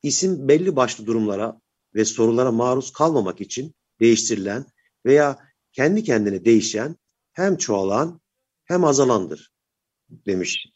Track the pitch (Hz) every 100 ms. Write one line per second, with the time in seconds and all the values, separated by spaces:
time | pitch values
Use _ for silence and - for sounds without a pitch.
0 | 147 127 190 175 135 151 185 143 123 -
1 | 107 113 107 98 113 - _ _ _ 104
2 | 107 - 113 117 127 113 123 131 127 -
3 | 160 147 95 90 98 - 147 _ _ _
4 | 117 113 - 107 98 107 143 _ _ _
5 | 123 143 147 135 _ _ _ - 143 208
6 | 220 117 101 95 90 113 107 107 131 170
7 | _ _ _ - 190 185 - 101 95 107
8 | 160 165 _ _ _ _ _ 180 165 143
9 | 131 113 87 76 - _ _ _ _ _
10 | _ - - 92 87 - -